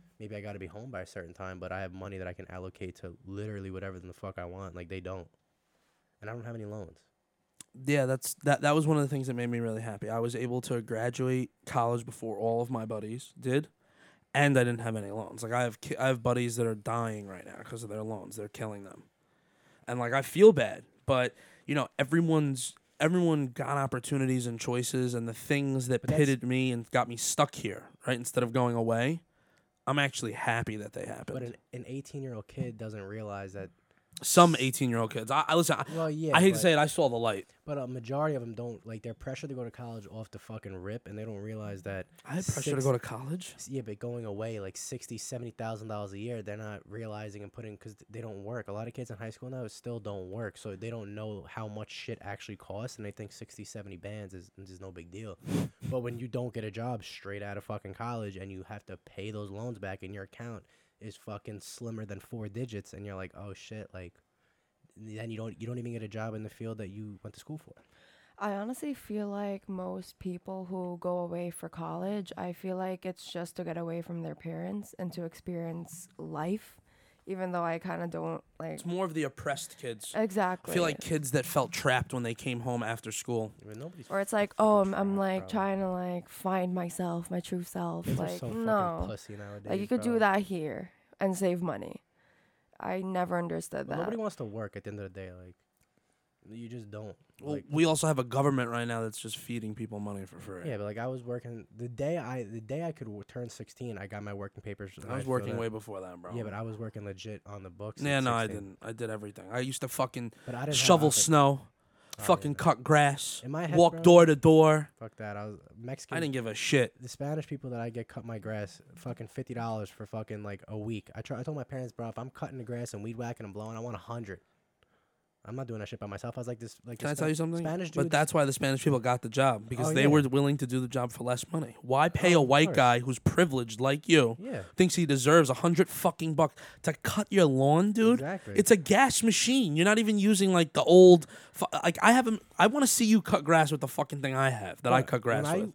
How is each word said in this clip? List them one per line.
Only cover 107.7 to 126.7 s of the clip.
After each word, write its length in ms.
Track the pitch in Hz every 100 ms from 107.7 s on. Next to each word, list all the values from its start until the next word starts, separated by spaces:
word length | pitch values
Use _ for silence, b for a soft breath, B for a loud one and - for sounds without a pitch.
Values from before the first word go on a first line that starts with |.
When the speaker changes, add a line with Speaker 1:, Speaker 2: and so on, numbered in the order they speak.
| 87 107 -
Speaker 2:
Yeah, 160 | 143 139
Speaker 1:
at 60 |
Speaker 2:
no, 100 | 131
I 100 | 117 110
Speaker 1:
sixteen. 160 | 104 98
Speaker 2:
didn't. 80 | 92
I 100 | 110
did 160 | 113 113
everything. 340 | 107 104 101 92
I 80 | 120
used 220 | 127 127
to 60 | 131
fucking 460 | - 127 127 120 - -
Speaker 1:
But 80 | 120
I 40 |
didn't 60 | 139
have 80 | 135
Speaker 2:
shovel 300 | 156 170 151
Speaker 1:
options. 160 | - -
Speaker 2:
snow, 360 | 151 139 135 - _ B B B -
Speaker 1:
Oh, 40 |
Speaker 2:
fucking 280 | - 170 147
Speaker 1:
yeah. 60 | 143
Speaker 2:
cut 260 | 170 131
grass, 580 | 127 151 143 139 - -
Speaker 1:
In 80 | 127
my 140 | 151 170
head, 100 | 156
Speaker 2:
walk 160 | 170
Speaker 1:
bro, 80 | 165
Speaker 2:
door 220 | 175 175 165
to 80 | 147
door. 540 | 165 156 156 156 147 -
Speaker 1:
fuck 160 | 113 -
that. 220 | 104 104
I 80 | 107
was 140 | 104 - -
Mexican. 380 | 120 135 - 160
Speaker 2:
I 20 |
didn't 140 | 156
give 120 | 131 113
a 60 |
shit. 460 | 104 - 143 117 -
Speaker 1:
The 60 | 127
Spanish 380 | - 143 156 -
people 220 | 139 131
that 80 | 120
I 100 | 117
get 180 | 117 110
cut 160 | - 113
my 120 | 113
grass, 420 | 110 107 101 - - -
fucking 320 | 127 120 113
fifty 240 | - 131 117
dollars 340 | 113 110 101
for 160 | - 107
fucking, 360 | 113 107 107
like, 200 | 104 101 -
a 100 | 107
week. 320 | 107 107 - -
I 60 |
try, 180 | - 120
I 40 |
told 140 | 127 151
my 60 |
parents, 280 | 127 135 123
"Bro, 180 | - 117
if 80 | 110
I'm 100 | 127
cutting 260 | - 151 135
the 60 |
grass 300 | 117 120 120 104
and 80 |
weed 140 | 110 113
whacking 280 | 117 120 107
and 80 |
blowing, 240 | 98 110 113
I 20 |
want 160 | 120 104
a 40 |
hundred." 420 | - 117 104 87 _ _ _ _ _ _ _ _ _ _
I'm 120 | - 123
not 100 | 123
doing 140 | 110
that 100 | 101
shit 100 | 110
by 60 | 104
myself. 320 | 98 120 127
I 20 |
was 60 | 120
like, 120 | 113
this, 160 | 113